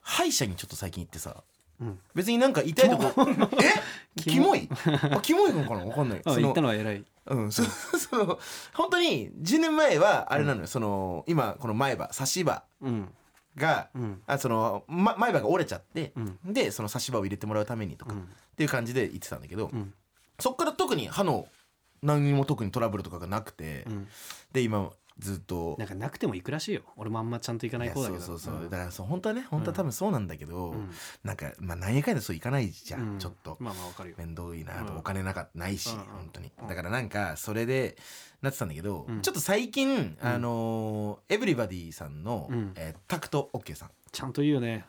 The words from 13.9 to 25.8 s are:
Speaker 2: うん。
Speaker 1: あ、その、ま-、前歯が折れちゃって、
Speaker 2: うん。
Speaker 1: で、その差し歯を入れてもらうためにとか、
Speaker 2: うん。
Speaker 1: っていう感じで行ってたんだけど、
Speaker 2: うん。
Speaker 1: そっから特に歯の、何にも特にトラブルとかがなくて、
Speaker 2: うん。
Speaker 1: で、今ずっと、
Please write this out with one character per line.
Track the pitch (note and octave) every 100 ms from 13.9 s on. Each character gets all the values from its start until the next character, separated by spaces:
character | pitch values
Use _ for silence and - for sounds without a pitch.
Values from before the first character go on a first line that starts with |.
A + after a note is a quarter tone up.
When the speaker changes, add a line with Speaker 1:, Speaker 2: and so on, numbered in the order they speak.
Speaker 2:
う | C3
ん。 | A#2 F#2+ -
Speaker 1:
あ、 | C3+
そ | C3
の、 | A2+ A2 G2+ -
ま-、 | D#3+ G3+ G#3
前 | A#3+
歯 | F3+
が | G#2
折 | F3+ D#3+
れ |
ち |
ゃ | E2+
っ |
て、 | - - D3+ -
Speaker 2:
う |
ん。 | A2 F2+ F3
Speaker 1:
で、 | A3 A#2
そ | G2
の | G#2+
差 | -
し | -
歯 | A#2+
を |
入 | G2
れ | G2
て | G#2+
も |
ら | G#2+
う | G#2+
た | A#2
め | G#2
に | C2
と | -
か、 |
Speaker 2:
う | G#2+
ん。 |
Speaker 1:
っ | F#2 - _ -
て |
い | D3+
う |
感 | C3 A#2
じ |
で | B2+
行 | G#2+ F2+
っ |
て | -
た | B1
ん |
だ | C2
け | F#2+
ど、 | G#2+
Speaker 2:
う | A#2+
ん。 | G2 - _ _ _ _
Speaker 1:
そ | B3+
っ | C4
か |
ら | E4
特 | D#4+ F#4 G3+
に | A#2
歯 | - G3
の、 | A#2+ - _ _ _ _ _
何 | D3 D3
に | C#3+
も | C#3+ C#3
特 | C#3
に | G#2
ト | B2
ラ | A#2
ブ | G2
ル |
と | F#2+
か | F2
が | E2+
な | G2+
く | G#2
て、 | - D#2 C#2+ -
Speaker 2:
う |
ん。 | G#2+ G2 - - - -
Speaker 1:
で、 | C3+
今 | A#2+ G#2+ F#2+ - _ -
ず | F#2+ F#2+
っ |
と、 | - F2 E2+ D2